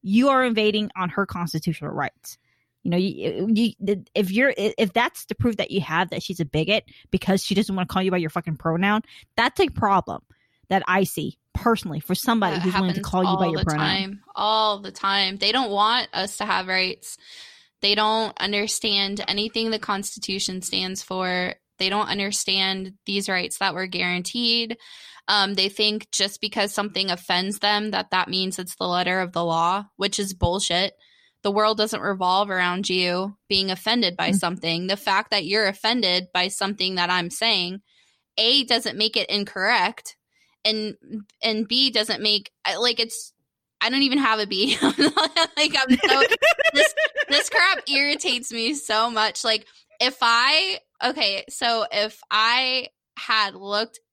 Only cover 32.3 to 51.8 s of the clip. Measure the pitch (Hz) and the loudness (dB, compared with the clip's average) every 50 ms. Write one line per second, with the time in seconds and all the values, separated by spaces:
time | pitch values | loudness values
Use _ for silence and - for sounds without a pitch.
32.3 | 180 196 208 202 190 185 180 180 180 185 196 - 180 185 185 180 175 180 190 202 | 4 2 2 0 0 0 0 0 0 -2 -2 -2 0 0 0 0 0 -2 -4 -6
33.3 | 202 _ _ _ 202 190 190 190 185 185 - 220 233 247 220 180 175 - 170 170 | -8 _ _ _ 0 0 0 -2 -4 -4 -2 0 0 2 0 0 0 -2 0 0
34.3 | 196 190 185 170 180 185 - 165 165 170 180 185 196 196 - 214 190 196 226 - | 2 2 0 0 -4 -4 -4 -2 -2 -2 -2 -2 -4 -2 0 0 0 0 0 0
35.3 | 220 202 170 170 196 220 214 190 196 - - 220 240 254 208 185 180 180 180 180 | -2 -2 -2 0 0 2 2 0 -2 -2 -2 -2 0 2 2 2 2 0 -2 -2
36.3 | _ 180 180 190 - - 196 190 202 - 185 185 185 180 175 175 180 180 170 170 | _ -2 0 0 -2 -4 -4 -4 -2 -2 -4 -2 0 0 0 0 0 0 -2 -4
37.3 | - - 220 233 220 185 175 175 185 196 _ _ _ _ _ _ _ _ _ _ | -4 -2 0 0 2 0 0 -4 -6 -10 _ _ _ _ _ _ _ _ _ _
38.3 | _ - 220 233 269 277 262 233 247 226 233 220 135 196 214 220 - 226 185 - | _ 0 2 4 4 2 2 2 0 0 0 -4 -4 -2 -2 0 0 -2 -2 0
39.3 | 190 208 202 190 - 190 185 208 247 - - 202 240 - - - - _ _ _ | -2 -4 -4 -4 -4 -2 0 2 2 2 2 0 -2 -6 -18 -18 -20 _ _ _
40.3 | _ _ _ _ _ _ _ 220 220 214 214 214 - _ _ - 214 214 202 _ | _ _ _ _ _ _ _ 0 0 0 -4 -6 -8 _ _ -14 -14 -14 -14 _
41.3 | _ _ - 226 220 214 226 208 240 254 269 262 233 226 208 214 208 - 202 214 | _ _ -2 -2 0 0 -2 0 2 2 2 2 2 0 0 0 -4 -2 0 0
42.3 | 208 202 208 - _ _ _ 180 190 185 233 247 233 233 226 226 - - - - | 0 0 -2 -8 _ _ _ -4 -2 0 0 0 0 0 -4 -4 -6 -12 -12 -16
43.3 | _ _ _ _ _ _ _ _ _ _ - 226 254 277 277 269 254 285 269 226 | _ _ _ _ _ _ _ _ _ _ -2 0 2 2 2 2 2 2 2 2
44.3 | 220 214 208 202 208 185 208 269 - - - 285 - - 285 302 - - 311 320 | 2 0 -2 -4 -2 -2 0 0 0 2 0 0 2 2 2 2 2 2 -2 0
45.3 | - 339 330 330 - - 302 294 302 277 269 262 262 277 - 320 - - 453 494 | 2 0 0 0 2 0 0 2 2 0 4 4 4 4 6 4 6 6 6 4
46.3 | 453 - 539 640 679 - 587 659 640 571 622 605 - 587 622 605 - 554 571 - | 4 4 4 2 4 4 0 2 4 4 2 4 2 0 -2 -2 -2 -4 -2 0
47.3 | 571 - - - - 453 349 381 381 294 - - 277 269 285 285 285 285 - 339 | 0 0 0 2 2 2 4 4 2 0 -2 -2 0 0 2 0 -2 -2 -2 -2
48.3 | 247 247 233 - 233 226 226 240 302 277 - - 214 214 226 240 233 214 214 214 | -2 -2 -4 -8 -6 -4 -2 -2 -4 -4 -4 -2 0 0 0 0 2 0 0 0
49.3 | 208 - - 233 220 214 - - _ - _ _ - _ 240 254 269 - 247 233 | -2 -2 0 0 0 0 -4 -10 _ -20 _ _ -4 _ 0 0 0 2 2 4
50.3 | 233 233 247 269 302 320 370 381 381 - _ _ _ _ - 247 262 302 - 196 | 4 4 4 4 4 4 2 0 -4 -8 _ _ _ _ -2 -2 0 0 -2 -2
51.3 | 196 196 - - - - 254 233 233 226 | -2 -4 -8 -10 -8 -2 -2 0 0 0